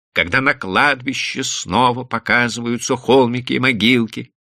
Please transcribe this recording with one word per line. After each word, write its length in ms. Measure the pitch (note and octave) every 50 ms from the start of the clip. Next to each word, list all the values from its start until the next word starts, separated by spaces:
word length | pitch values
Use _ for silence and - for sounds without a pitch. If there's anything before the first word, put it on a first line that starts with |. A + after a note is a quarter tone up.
| _ _ -
когда 280 | - E2+ E2+ F2 C3+
на 120 | C3 C#3 C#3+
кладбище 920 | C#3 - F#2+ F#2 G#2+ C3 D3 C#3 C3 B2+ C3 C3 - - - - C3 C3+
снова 600 | B2+ - - - - - A#2 B2+ B2 A#2+ B2 B2
показываются 920 | - - A2+ - - A#2 A#2+ A#2+ A#2+ A2 A#2 A#2 A#2 A#2+ A#2 - - C3+
холмики 580 | B2+ - - A#2+ C#3 B2+ A#2 A#2+ B2 B2 - B2+
и 60 | C3
могилки, 720 | B2 C3 B2+ G#2 G2 A2+ B2+ A#2+ A#2 A2 - - A#2+ - _ _